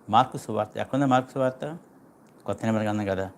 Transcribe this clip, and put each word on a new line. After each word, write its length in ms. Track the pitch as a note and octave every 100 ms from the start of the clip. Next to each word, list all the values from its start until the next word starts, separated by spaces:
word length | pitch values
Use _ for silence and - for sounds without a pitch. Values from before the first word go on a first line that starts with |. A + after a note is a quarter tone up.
| -
మార్కు 260 | A2 C3 -
సువార్త 420 | - G#2+ G#2+ G#2+
ఎక్కడ 200 | G#2 C3+
ఉంది? 120 | C#3
మార్కు 200 | B2+ C3
సువార్త 460 | C3+ C3 B2+ D3 E3+ - - - _ - - -
కొత్త 200 | G#2+ A2+
నిబంధన 180 | A2 G#2+
గ్రంథం 220 | G#2 G2+
కదా. 240 | F#2+ F#2+